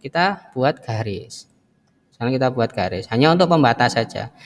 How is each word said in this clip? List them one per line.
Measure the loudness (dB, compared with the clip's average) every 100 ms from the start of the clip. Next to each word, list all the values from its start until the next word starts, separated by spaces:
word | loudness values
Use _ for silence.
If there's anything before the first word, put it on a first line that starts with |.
kita | -6 -2 -2 -2 -8
buat | -2 -2 -2
garis. | -6 -6 -4 -8 -10 -20 -20 _ _ _ _ _ _
Sekarang | -6 -2 0
kita | 0
buat | 0 -2 -2
garis, | -4 -4 -4 2
hanya | 4
untuk | 4 4
pembatas | 4 4 4 0 0
saja. | -4 -6 -12 -14